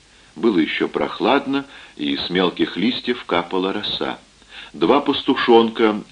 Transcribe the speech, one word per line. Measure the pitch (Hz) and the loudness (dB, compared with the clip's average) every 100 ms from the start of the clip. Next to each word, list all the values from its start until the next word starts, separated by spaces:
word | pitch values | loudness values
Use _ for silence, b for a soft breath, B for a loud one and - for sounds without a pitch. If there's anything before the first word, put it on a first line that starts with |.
| b b b | b b b
Было | - 117 92 | -2 0 2
еще | 101 - 98 | 0 -2 -4
прохладно, | 73 73 - 101 139 135 139 139 B B - | -2 -4 0 2 2 0 -4 -6 B B -8
и | 73 69 | -4 -4
с | - | -2
мелких | 90 90 82 78 - | 0 2 0 -4 0
листьев | 226 - 123 123 | -2 -2 -4 -6
капала | - 87 87 92 92 | -2 -2 -2 -2 -2
роса. | 101 101 - 69 60 - _ B B B | -4 -6 -6 -6 -8 -16 _ B B B
Два | 73 98 139 | 0 2 4
пастушонка, | 143 135 - 127 - 117 113 110 110 104 - | 2 -2 -2 0 6 6 6 2 2 0 -6